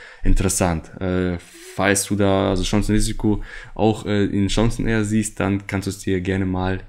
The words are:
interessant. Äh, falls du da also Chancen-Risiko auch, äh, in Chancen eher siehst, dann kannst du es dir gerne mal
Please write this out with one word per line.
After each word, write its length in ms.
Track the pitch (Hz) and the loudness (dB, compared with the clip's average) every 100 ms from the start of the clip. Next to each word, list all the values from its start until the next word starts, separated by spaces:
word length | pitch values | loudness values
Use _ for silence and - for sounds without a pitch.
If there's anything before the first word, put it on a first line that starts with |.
| - - | -20 -2
interessant. 640 | 98 92 92 - 92 80 - - | 4 4 4 2 0 0 -6 -8
Äh, 380 | 92 92 90 87 - - - - | -2 0 0 -4 -10 -20 -14 -2
falls 320 | 98 98 - | 2 2 0
du 80 | 104 | 0
da 340 | 98 98 98 | 2 2 2
also 140 | 95 | 0
Chancen-Risiko 800 | - 104 101 107 107 - 107 104 - - - - | 0 0 2 2 2 0 0 0 -4 -16 -12 0
auch, 300 | 110 104 - | 0 0 -2
äh, 200 | 104 101 | 0 0
in 220 | 101 98 | 0 0
Chancen 400 | - 113 - 110 | 2 2 0 0
eher 160 | 113 104 | 0 2
siehst, 340 | 110 104 - | 0 -2 -2
dann 280 | 95 98 - | -2 -2 -2
kannst 200 | 98 98 | -4 -4
du 40 | |
es 80 | 92 | -6
dir 200 | - 92 | -2 -2
gerne 260 | 92 95 95 | 0 -2 0
mal 360 | 92 92 92 | -2 -2 -4